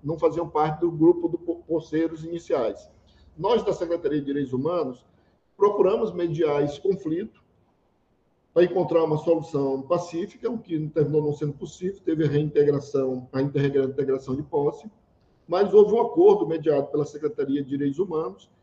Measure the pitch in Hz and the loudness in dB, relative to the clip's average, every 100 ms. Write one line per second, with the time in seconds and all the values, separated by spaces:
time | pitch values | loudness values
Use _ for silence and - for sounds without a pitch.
0 | 143 160 165 156 160 156 156 156 170 156 | -8 0 0 0 -4 0 -2 0 -2 4
1 | 165 170 165 165 170 165 - 160 - 156 | 4 4 0 -4 -6 -8 -4 -6 -4 -2
2 | 165 160 160 170 - 147 110 101 - _ | -2 -4 -10 -10 -4 -2 -2 -6 -14 _
3 | _ _ _ - 190 233 208 165 170 170 | _ _ _ -6 0 0 0 -2 -2 -2
4 | 147 151 139 143 131 127 147 175 135 123 | -2 -2 -2 -4 -4 -2 -2 -2 -4 -8
5 | _ _ _ _ _ - 202 208 185 233 | _ _ _ _ _ 0 2 4 2 2
6 | 208 170 170 156 156 143 143 - 190 185 | -2 -2 -4 0 0 2 0 -2 -4 -4
7 | 156 165 220 _ _ _ _ _ _ _ | -4 -6 -8 _ _ _ _ _ _ _
8 | _ _ _ _ _ 165 175 180 170 165 | _ _ _ _ _ 2 4 2 0 2
9 | 156 151 - 156 - 143 139 135 131 170 | 2 0 2 0 0 -2 -2 -2 -2 -2
10 | 170 165 202 - 233 226 - 156 151 160 | -2 -8 -8 -8 -6 -6 -6 -6 -4 -2
11 | 143 151 151 147 147 143 180 - 185 196 | 0 0 0 -2 -6 -6 -12 -8 -8 -6
12 | - 156 151 143 151 147 143 139 - 143 | -4 0 0 0 0 2 2 2 0 -2
13 | 131 127 - 135 139 139 139 139 135 131 | -2 -4 -6 -4 -2 0 0 0 0 -2
14 | 131 131 127 135 147 151 143 - 214 - | -2 -2 -4 -8 -4 -2 -2 -4 -12 -20
15 | _ _ _ _ - 180 202 214 208 226 | _ _ _ _ -4 0 6 8 8 6
16 | - 160 196 196 156 160 151 143 139 147 | 2 6 6 6 2 -2 0 0 0 -2
17 | 147 147 151 - 135 143 135 139 143 139 | -4 -4 -6 -4 -2 -2 -4 -4 -2 -2
18 | 185 156 180 202 _ _ | -4 -4 -6 -8 _ _